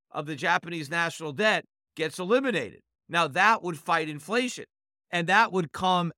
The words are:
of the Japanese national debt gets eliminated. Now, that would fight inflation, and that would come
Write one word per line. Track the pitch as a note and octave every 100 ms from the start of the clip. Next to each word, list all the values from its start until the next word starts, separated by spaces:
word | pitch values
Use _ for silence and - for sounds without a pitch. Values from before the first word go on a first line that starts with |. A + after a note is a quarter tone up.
| _
of | - D3
the | D3
Japanese | F3 F3+ E3 E3+ C#3
national | E3+ E3+ - D#3+
debt | C3 G#3+ F3+ - _ _
gets | - D#3+ -
eliminated. | F3+ A#3+ C4+ F#3 G#2+ - _ _ -
Now, | E3 D#3+
that | D3 G3+ A3
would | E3+ D#3
fight | - E3 D#3
inflation, | D3+ - A3+ B3+ - - _ _ _ -
and | F3 E3+
that | G3 A3
would | F#3 E3+
come | - F#3 F3+ E3+